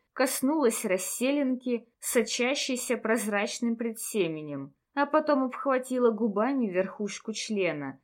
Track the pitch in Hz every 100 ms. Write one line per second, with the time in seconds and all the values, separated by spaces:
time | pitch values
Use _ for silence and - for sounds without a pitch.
0 | _ - 262 - 254 320 254 226 220 185
1 | 190 - 247 285 269 254 254 240 - _
2 | - 254 226 - 247 285 - 254 - 226
3 | 220 226 208 208 220 - 233 233 233 220
4 | - 214 170 156 151 143 139 _ _ -
5 | 285 302 302 285 262 - 277 262 254 254
6 | 240 214 226 196 233 277 220 180 190 -
7 | 208 - - 214 - 214 175 151 139 135